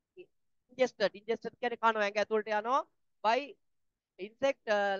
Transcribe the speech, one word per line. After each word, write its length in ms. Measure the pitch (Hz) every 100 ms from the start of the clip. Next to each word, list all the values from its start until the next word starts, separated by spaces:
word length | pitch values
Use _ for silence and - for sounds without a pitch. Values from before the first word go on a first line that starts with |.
| _ - - _ _ _
ingested. 480 | _ 247 247 - 196
Ingested 420 | 202 214 226 226
කියන්නේ 240 | - 240 233
කනවා. 240 | 226 220
ඇඟ 160 | 202 208
ඇතුළට 320 | 202 214 214
යනවා. 300 | 214 226 277 - _ _ _
By 160 | 214 240 285 - _ _ _ _ _ -
insect, 460 | 208 226 269 277 226
uh, 300 | 208 202